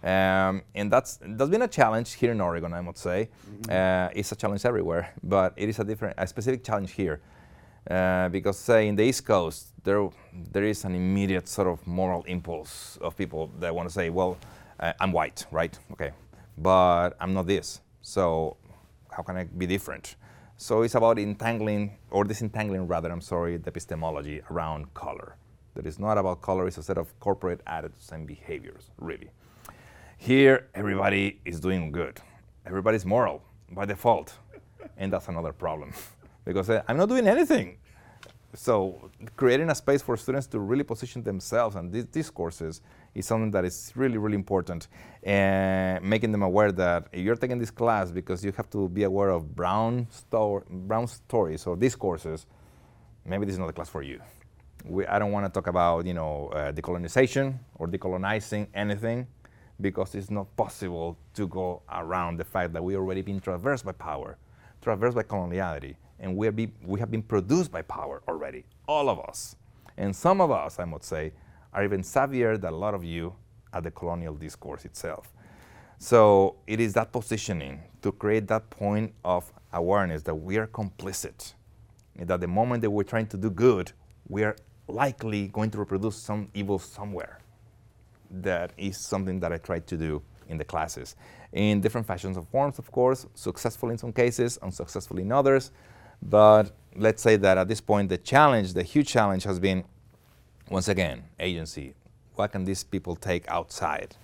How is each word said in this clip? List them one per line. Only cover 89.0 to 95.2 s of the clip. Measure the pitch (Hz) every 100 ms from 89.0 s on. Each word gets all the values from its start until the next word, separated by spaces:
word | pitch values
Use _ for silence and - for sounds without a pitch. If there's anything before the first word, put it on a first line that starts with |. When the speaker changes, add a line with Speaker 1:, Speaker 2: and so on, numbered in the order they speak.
| - 98 95 92
Speaker 1:
that | 85
I | 85
try | - 85
to | - 85
do | 80 76 - - -
in | 82
the | 71
classes, | 80 78 - 60 - - - -
in | - 104 104
different | 98 120 110
fashions | 90 95 92
and | 85
forms, | 135 143 135
of | -
course, | - 127 131 - -
successful | - - 117 - 120
in | 117
some | 120
cases, | 113 123 120 120 120
unsuccessful | 95 - - - -
in | 90